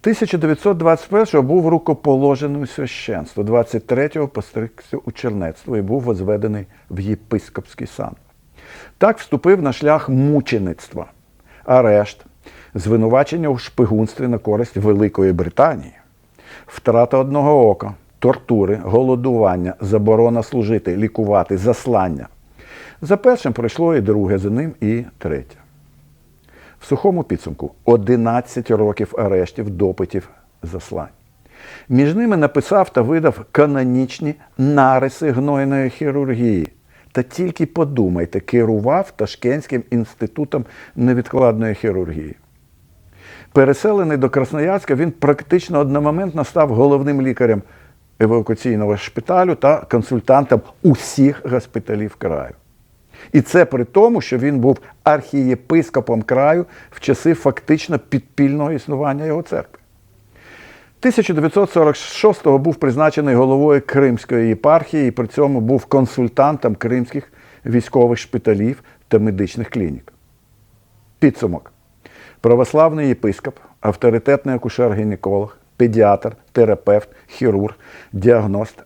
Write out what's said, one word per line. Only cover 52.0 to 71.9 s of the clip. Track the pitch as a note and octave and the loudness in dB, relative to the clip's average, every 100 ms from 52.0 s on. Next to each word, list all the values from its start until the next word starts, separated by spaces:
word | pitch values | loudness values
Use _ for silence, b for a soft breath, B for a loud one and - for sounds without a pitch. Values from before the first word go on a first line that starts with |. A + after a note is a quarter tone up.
| G#2+ - | -6 -6
краю. | F#2+ D2+ B1 - _ _ _ _ _ B B | -6 -6 -8 -16 _ _ _ _ _ B B
І | D3+ | 0
це | - F3 E3+ | 4 2 4
при | C3 A#2 | 0 0
тому, | G3 A3+ A3+ | 4 4 4
що | - B2+ | -2 -2
він | C3+ C#3+ | -2 0
був | B2 B2+ B B | 0 0 B B
архієпископом | - D3+ - C#3+ B2+ A#2+ - E3 - C3+ B2 A2+ | 0 0 0 -2 0 -2 0 0 2 -4 -2 -4
краю | G#2+ C3 C#3+ E3+ F3 B B | 0 0 2 2 -2 B B
в | - | -8
часи | - B2+ D#3+ | -2 0 0
фактично | E3 C#3 B2+ - D#3 - D#3 | 0 0 -4 0 -2 0 -6
підпільного | - C3+ - - C#3 D3 D3 | -4 -6 -6 -2 0 0 -4
існування | D3+ - C#3 D3 C#3 D#3 | -6 -6 -4 -4 -4 -4
його | D3+ | -6
церкви. | D#3+ - - - _ _ _ _ _ B B B B B B _ | -6 -8 -8 -20 _ _ _ _ _ B B B B B B _
Тисяча | B3+ A#3 G3+ | 0 0 0
дев'ятсот | D#3 D3+ G3 G3 | 0 0 0 0
сорок | F3 D#3 E3+ | 2 2 0
шостого | - - G#3+ - - C#3 | -8 0 0 2 2 2
був | D#3 C#3+ | 2 -2
призначений | C#3+ B2 D#3 D#3 D3 A#2+ | -2 2 0 0 0 2
головою | C3 C3+ D3+ C#3+ - | 4 2 4 2 2
Кримської | C#3 C#3 A#2 - B2 A2+ | 2 2 0 -2 0 0
єпархії | G#2+ D3 D#3+ D3+ D#3 C3 | 2 2 2 2 -2 -2
і | |
при | - A2+ | -2 -6
цьому | - C#3+ C3 | 0 0 0
був | A2 C3 - | 0 -2 0
консультантом | C#3 B2 - A#2+ - C#3 D3+ A#2+ G#2 | 0 0 -2 -2 2 0 0 -4 -2
кримських | A#2 B2+ A#2+ C#3+ - b b b A#2+ | -4 -4 -4 -8 -12 b b b -2
військових | A#2+ - C3 A#2+ A#2 | -2 0 2 2 2
шпиталів | - A#2 A2+ G2+ A2 C#3 b b _ | -4 -4 0 0 0 -4 b b _
та | A2 | 2
медичних | G#2+ F#2+ F#2+ - A2 | 2 -2 -4 -6 -8
клінік. | B2 F2 C2 - _ _ _ _ _ _ _ _ _ _ _ | -4 -6 -6 -16 _ _ _ _ _ _ _ _ _ _ _
Підсумок. | D3 - A2 E2 - _ _ | 0 2 -6 -6 -12 _ _